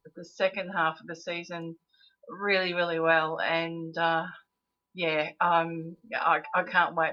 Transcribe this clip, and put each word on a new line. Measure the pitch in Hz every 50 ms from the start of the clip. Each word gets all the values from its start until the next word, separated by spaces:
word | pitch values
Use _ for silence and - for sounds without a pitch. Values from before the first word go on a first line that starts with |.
| - - -
the | - 175
second | - - - 196 190 190 202 185 180 190
half | 185 165 160 160 -
of | -
the | 160 170
season | 165 - 170 175 170 175 175 175 170 165 170 165 - _ _ _ _ _ _ _ _ _ -
really, | 156 185 202 202 196 190 185 180 175
really | 175 175 170 165 160
well, | 160 165 165 160 160 156 160 -
and, | 87 113 165 165 165 165 165 165 165 165 165 170
uh, | 170 165 165 165 170 180 - - _ _ _ _ _ _ _ _ _ _ -
yeah, | 180 175 160 156 151 151 160 - -
um, | 170 175 170 170 165 165 165 165 160 165 175 - _ - -
I, | 127 - 165 160 156 156 - -
I | 180 180
can't | 175 - 185 170 160 170
wait | 165 160 156